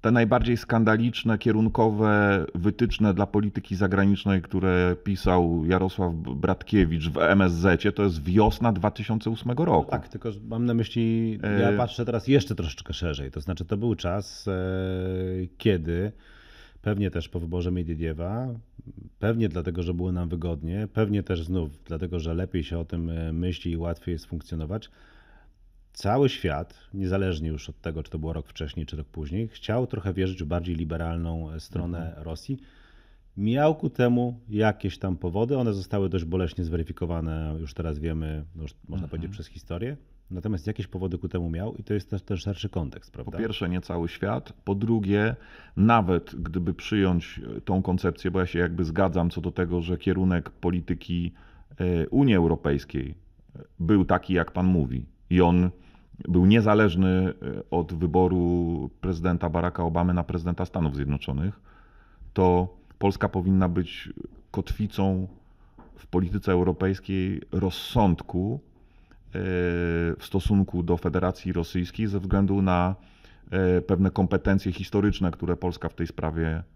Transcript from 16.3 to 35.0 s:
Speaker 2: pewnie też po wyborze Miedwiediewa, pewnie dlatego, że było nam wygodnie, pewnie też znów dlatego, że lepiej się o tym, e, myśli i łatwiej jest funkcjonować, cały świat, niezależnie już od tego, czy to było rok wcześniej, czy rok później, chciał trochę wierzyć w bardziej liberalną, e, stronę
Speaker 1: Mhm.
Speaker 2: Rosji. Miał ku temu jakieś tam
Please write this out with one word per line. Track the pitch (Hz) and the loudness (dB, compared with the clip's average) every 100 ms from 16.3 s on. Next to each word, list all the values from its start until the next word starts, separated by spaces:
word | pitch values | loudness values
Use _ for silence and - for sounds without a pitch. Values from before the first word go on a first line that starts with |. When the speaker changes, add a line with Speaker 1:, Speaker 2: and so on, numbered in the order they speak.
| - - - - - | -20 -20 -20 -20 -6
Speaker 2:
pewnie | 107 104 98 | -2 0 0
też | 85 - | -2 -6
po | 87 | -8
wyborze | 82 90 87 | -4 -4 -2
Miedwiediewa, | 90 82 80 80 78 87 110 127 120 - - - - - _ | -2 -4 -4 -4 -4 -6 -6 -6 -10 -14 -20 -20 -18 -20 _
pewnie | 104 117 107 | 0 2 0
dlatego, | 85 85 87 | 0 -4 -2
że | 87 | -2
było | 87 90 | -2 -2
nam | 90 87 | -2 -2
wygodnie, | 87 85 78 80 95 107 | -2 -4 -4 -4 -4 -4
pewnie | - 107 104 | 0 0 0
też | - 90 | 0 -4
znów | 80 92 80 76 | -2 -4 -4 -8
dlatego, | - 80 85 85 | -10 -6 -4 -4
że | 80 | -4
lepiej | 82 92 90 | -4 -4 -4
się | 78 85 | -4 -6
o | |
tym, | 80 87 82 | -6 -6 -4
e, | 82 82 | -4 -4
myśli | 80 90 87 87 | -2 -4 -4 -4
i | 82 | -4
łatwiej | 85 85 - | -4 -6 -6
jest | 82 | -8
funkcjonować, | - 85 - 82 76 107 - _ - - _ - - _ - _ _ | -8 -12 -8 -8 -6 -8 -10 _ -20 -20 _ -20 -20 _ -20 _ _
cały | - 98 127 139 | -6 0 2 2
świat, | - 90 73 - - - | 2 -4 -4 -8 -16 -14
niezależnie | 98 95 98 95 82 80 | -6 -2 0 0 -2 -4
już | 76 - | -6 -10
od | - | -10
tego, | 82 78 | -8 -8
czy | 73 | -8
to | 80 | -8
było | 78 | -6
rok | 78 - | -8 -10
wcześniej, | - 76 - | -10 -8 -8
czy | 78 | -8
rok | 76 73 | -10 -10
później, | - 73 95 113 | -10 -6 -6 -6
chciał | - - 117 123 | -8 -4 -2 -2
trochę | 98 92 | -4 -4
wierzyć | 90 92 90 | -2 -2 -2
w | |
bardziej | 78 87 85 | -4 -2 -2
liberalną, | 85 80 80 82 82 82 82 80 | -4 -4 -4 -4 -2 -4 -4 -8
e, | 78 | -12
stronę | - - 87 85 82 | -8 -6 -4 -6 -8
Speaker 1:
Mhm. | 78 | -10
Speaker 2:
Rosji. | 80 80 - 135 - _ - - _ _ _ 98 | -10 -10 -8 -10 -10 _ -20 -20 _ _ _ -4
Miał | 104 127 151 | 0 2 2
ku | 160 165 | 2 -4
temu | - 123 123 123 117 - | 2 2 4 0 -6 -6
jakieś | 104 107 101 98 | 2 2 2 -6
tam | - | -4